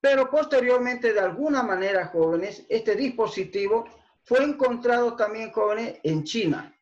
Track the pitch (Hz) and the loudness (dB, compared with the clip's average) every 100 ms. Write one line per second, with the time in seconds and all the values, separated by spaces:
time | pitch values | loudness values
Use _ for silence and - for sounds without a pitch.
0 | 277 277 262 294 294 269 247 247 247 247 | 4 2 2 0 2 2 4 2 0 -2
1 | 240 208 185 175 302 277 240 185 190 196 | 0 2 0 -2 -2 0 0 -2 0 0
2 | 180 170 160 165 190 202 - 226 226 202 | -2 0 2 0 -4 -10 -4 -2 0 0
3 | 269 - 220 - 185 202 202 226 - - | -2 -2 -4 -2 -6 -4 0 0 -2 -16
4 | _ _ _ 247 285 277 254 240 240 240 | _ _ _ 2 2 2 0 0 0 2
5 | 240 233 214 220 220 220 214 214 233 - | 2 0 -2 -2 -6 -2 0 0 -4 -4
6 | 151 156 151 226 185 135 - _ | -2 -2 -2 -2 -2 -2 -6 _